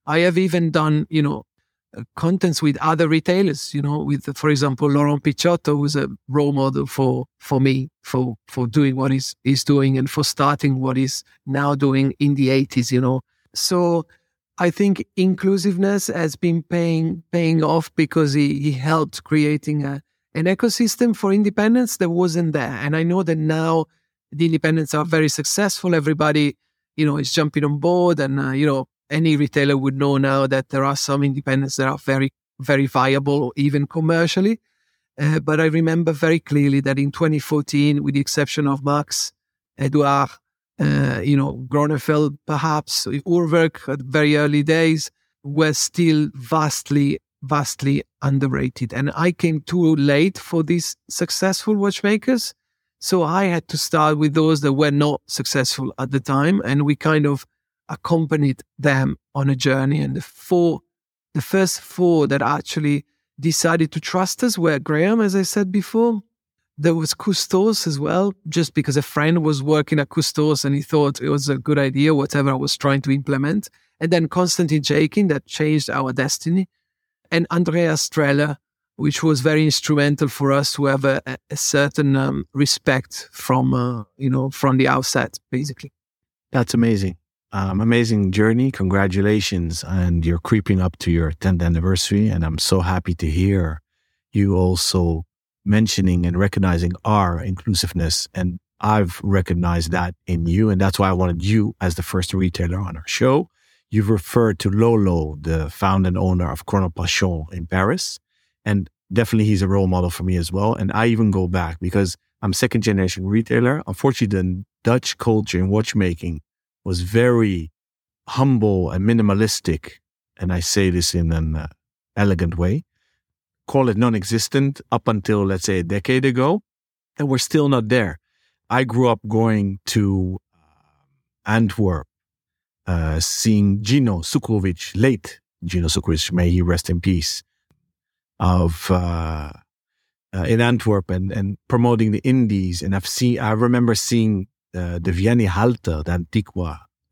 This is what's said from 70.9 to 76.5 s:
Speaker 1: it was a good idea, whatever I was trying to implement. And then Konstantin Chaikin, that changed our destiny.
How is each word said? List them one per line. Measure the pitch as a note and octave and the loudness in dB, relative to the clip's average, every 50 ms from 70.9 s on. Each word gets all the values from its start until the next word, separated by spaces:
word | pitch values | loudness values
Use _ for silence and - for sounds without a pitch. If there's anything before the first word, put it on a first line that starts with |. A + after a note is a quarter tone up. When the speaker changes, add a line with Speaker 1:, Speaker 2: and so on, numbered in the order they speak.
| - D3+ D3 C#3+ C3+ - | 2 2 2 2 0 -2
Speaker 1:
it | B2 D3 | -2 -2
was | C#3+ D3 C3+ C#3+ | -2 0 0 -2
a | C#3 | -4
good | B2+ A2 D3+ D3 | -2 0 0 2
idea, | C#3+ C#3 C3+ B2 C3 C#3+ D#3 D#3 | 2 2 0 2 2 2 4 4
whatever | C#3 C#3 - - C#3+ C3+ C#3 | 2 0 0 0 0 2 2
I | C3+ | 0
was | C3 C#3 C3+ - | 0 -2 -4 -4
trying | - - C#3 C#3 C#3 | -2 0 0 0 0
to | C#3 C#3+ | 0 0
implement. | C3+ C#3 C3 - C#3 C3 C#3 D3 F3 G#3 - - _ _ _ _ _ _ | -2 -2 0 -2 -2 -2 0 0 -2 -2 -4 -6 _ _ _ _ _ _
And | D#3+ E3 | 0 2
then | F3 E3+ D#3+ | 2 2 2
Konstantin | - - F3+ F3+ E3+ - - F3 C#3 D#3 D3+ | 0 0 0 0 0 0 -2 0 0 0 0
Chaikin, | C#3 - D3 D3 D#3 D3+ - G#3 G3+ F3+ | 0 0 2 2 2 2 2 0 2 2
that | D3 C3+ - | 0 -2 -4
changed | _ - - D#3 D3+ D#3 D3+ C3+ - | _ -6 -4 -2 0 0 0 -2 -2
our | A#2 C3+ C3+ B2+ B2+ | -4 -4 -4 -4 -4
destiny. | C3+ C3 C#3+ - - - E3 | -4 -2 -2 -4 -4 -2 -2